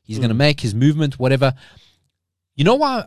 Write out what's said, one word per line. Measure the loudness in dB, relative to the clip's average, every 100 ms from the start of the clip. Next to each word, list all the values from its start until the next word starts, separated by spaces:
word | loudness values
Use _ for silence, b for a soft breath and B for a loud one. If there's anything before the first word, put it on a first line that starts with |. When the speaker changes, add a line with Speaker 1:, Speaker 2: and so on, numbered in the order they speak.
Speaker 1:
he's | -12 -4
Speaker 2:
Mm. |
Speaker 1:
gonna | -2
make | 0 0 0
his | -4
movement, | 0 2 2 -2 -2
whatever. | -2 0 0 -2 b b b b b _ _ _ _ -2
You |
know | 2 2
why | 0 -4